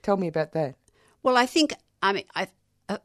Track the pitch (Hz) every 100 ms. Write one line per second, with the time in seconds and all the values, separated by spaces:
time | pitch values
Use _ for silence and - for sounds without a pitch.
0 | - 196 175 156 156 160 139 - _ _
1 | _ _ 269 247 254 339 302 - _ _
2 | 196 196 - - 190 _ _ _ - 208